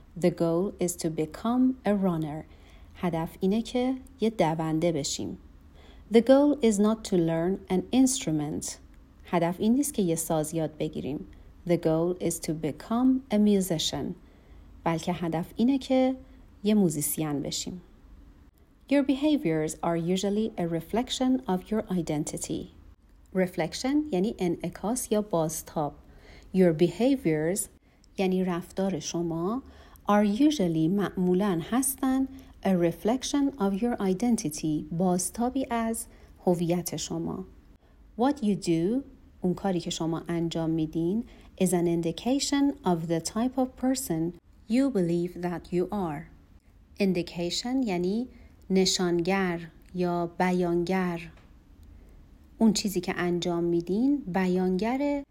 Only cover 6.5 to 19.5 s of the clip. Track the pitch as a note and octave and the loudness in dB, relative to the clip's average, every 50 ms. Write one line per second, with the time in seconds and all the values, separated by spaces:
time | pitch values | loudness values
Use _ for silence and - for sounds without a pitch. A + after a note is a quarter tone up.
6.5 | C#4 - A#3 A3+ G3+ G3 G#3 G#3+ A3 A3 - - G3 F3 D#3+ E3 E3 E3 E3+ F#3+ | 4 4 4 4 4 4 4 2 2 0 -2 0 0 2 2 2 0 0 0 0
7.5 | G3 G3 - - F#3 F#3+ F#3 - A#3 B3+ C4 B3+ - - - E3 D#3 D3+ D3 D3+ | -2 -4 -2 -2 -2 -2 0 2 4 4 4 4 2 -2 -2 -2 -2 -2 -2 -4
8.5 | E3+ G3+ - - - - - - - - - - - - - - F3+ E3+ E3 E3+ | -6 -6 -8 -8 -12 -14 -18 -20 -20 -20 -20 -20 -20 -20 -6 -2 0 0 2 0
9.5 | F3+ - G#3 A3 A#3+ C#4 C#4+ - - A3+ F#3+ E3 E3 E3 - - E3 D#3 D3+ D3+ | 0 0 2 2 4 2 2 0 -2 0 0 0 0 -2 0 0 0 0 0 -2
10.5 | E3 D#3+ D#3 D3 - - D#3 D3+ D3+ D3+ D#3+ C3 D3 E3 F#3 - - - - - | -2 -2 -4 -4 -4 -6 -6 -6 -6 -6 -6 -6 -8 -8 -10 -14 -18 -20 -20 -20
11.5 | - - - E3+ F3 E3+ - D#3+ D#3+ D#3+ E3+ F3+ F3+ F3+ G3+ E3+ E3+ - - - | -20 -8 0 0 0 2 4 2 2 2 2 0 -2 -2 -4 -4 -4 -4 -4 -6
12.5 | - D#3+ D#3+ C#3+ - - - - A3+ A#3+ B3+ C4 C4 C4 - - G#3+ G#3 G#3 G#3 | -4 -4 -4 -6 -6 -8 -6 -4 0 2 4 2 2 2 0 0 2 4 4 4
13.5 | G3+ F#3+ F#3 - D#3+ D#3 - - D3+ C#3+ B2+ - - - - - - - - - | 4 4 2 0 -2 -2 -2 -4 -4 -4 -6 -8 -8 -10 -16 -20 -20 -20 -20 -20
14.5 | - - - - - - - E3+ E3 D#3+ - F#3 E3+ - F#3 D#3+ D#3 E3 F3+ - | -20 -20 -20 -20 -20 -6 -4 -2 -2 -2 -2 -4 -4 -2 -2 -2 -2 -2 -4 -6
15.5 | - - A3+ C4 C#4 C4 - - C4 C4 B3+ C4 C4 C4 - - - - - - | -2 0 2 2 2 0 0 0 2 2 2 2 0 -4 -10 -18 -20 -20 -20 -20
16.5 | - - G3+ G#3 G#3+ G#3 F#3+ D#3+ D3+ D3 D3 - - D#3 D#3 D3+ E3 D#3+ - E3+ | -16 -4 0 2 4 4 4 2 2 -2 -4 -4 -4 -4 -4 -4 -4 -4 -4 -6
17.5 | - - - - F3+ F3 - - - - - - - - - - - - - - | -6 -8 -8 -10 -12 -12 -16 -20 -20 -20 -20 -20 -20 -20 -20 -20 -20 -20 -20 -20
18.5 | _ _ - _ _ _ _ - C#4 C#4+ C4+ C#4+ C4 C4+ D4 D#4 D4 - - E3 | _ _ -20 _ _ _ _ 0 2 2 2 2 0 2 2 2 2 2 2 0